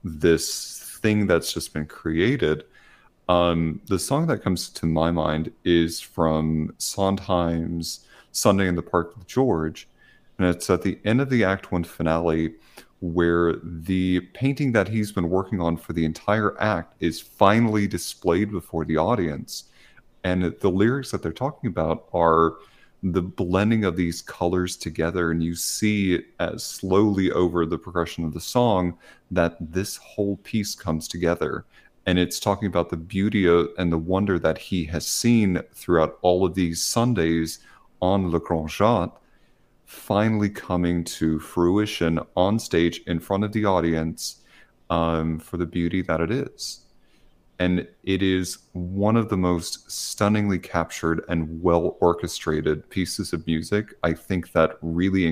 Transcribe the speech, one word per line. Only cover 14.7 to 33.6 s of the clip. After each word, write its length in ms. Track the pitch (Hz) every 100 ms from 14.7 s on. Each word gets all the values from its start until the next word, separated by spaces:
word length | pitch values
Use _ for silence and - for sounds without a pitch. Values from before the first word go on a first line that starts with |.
that 160 | 113 95
he's 240 | 110 104
been 160 | 95 85
working 300 | 95 95 98
on 160 | 85 82
for 160 | -
the 120 | 82
entire 560 | 80 78 - 107 104 -
act 340 | 107 90 - _
is 200 | 85 -
finally 640 | - - 101 110 117 107 101
displayed 640 | 87 - - 90 90 104
before 340 | 98 - 82
the 120 | 78 78
audience. 680 | 87 117 82 71 - - - _ - - _ _
And 180 | 92 90 90 -
the 100 | 98
lyrics 400 | 95 107 139 127
that 120 | 101
they're 100 | 82
talking 360 | - 135 147 117
about 380 | 85 80 80 -
are 420 | 87 85 82 82 - - _ - _
the 200 | 95 87
blending 640 | 90 - 87 92 107 113
of 120 | 101 87
these 240 | 85 85
colors 560 | - - 87 90 90 -
together. 540 | 85 80 82 90 85
And 120 | 82
you 120 | 82
see, 680 | 85 - - 107 104 95 87 - -
uh, 160 | 85 -
slowly 720 | - - 95 95 110 95 92
over 340 | 82 87 85
the 140 | 82 82
progression 460 | 95 87 82 -
of 100 | 82
the 60 | 82
song 580 | - 123 120 95 90 - - - -
that 260 | 90 85 -
this 360 | 78 92 104 -
whole 380 | - - 101 98
piece 360 | - 110 101
comes 320 | - 90 80 -
together. 580 | 87 85 85 76 - - - _ _ -
And 120 | 90
it's 220 | 87 -
talking 260 | 104 98 104
about 220 | 85 85
the 60 | 85
beauty 500 | 82 98 104 104 87
of, 220 | 85